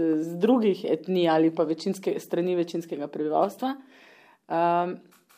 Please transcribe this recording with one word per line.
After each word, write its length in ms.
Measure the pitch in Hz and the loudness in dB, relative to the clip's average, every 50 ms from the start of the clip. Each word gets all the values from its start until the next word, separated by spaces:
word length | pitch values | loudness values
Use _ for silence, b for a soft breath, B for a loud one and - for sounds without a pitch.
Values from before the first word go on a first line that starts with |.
| 165 160 156 156 | 2 2 2 0
z 160 | 160 165 170 | -2 -4 -2
drugih 460 | 175 185 220 262 247 214 208 180 185 208 | 2 4 4 4 4 4 2 0 0 -2
etnij 440 | - - 156 - 185 185 180 175 165 | -2 -2 -2 -2 -2 0 2 2 4
ali 200 | 160 160 160 165 | 4 4 4 2
pa 140 | 160 170 165 | 2 0 0
večinske, 560 | 147 160 160 - 196 190 - - 185 151 - | 0 -2 -2 -4 -4 -6 -4 -4 -4 -4 -4
strani 360 | - - 170 170 175 180 180 | -6 -4 -2 -2 0 0 0
večinskega 520 | 175 170 175 - 165 170 - 175 143 143 | 0 -2 -2 -4 -8 -8 -8 -8 -8 -8
prebivalstva, 640 | 147 - 151 151 151 156 156 180 196 196 - 254 262 269 269 b b b b b b b b b b b b _ | -8 -6 -6 -4 0 0 0 0 0 -2 -4 -6 -6 -6 -6 b b b b b b b b b b b b _
ehm, 480 | - 160 165 170 170 175 175 175 180 180 - - - - _ _ b b | -4 -2 0 2 2 2 2 0 -2 -4 -8 -12 -20 -20 _ _ b b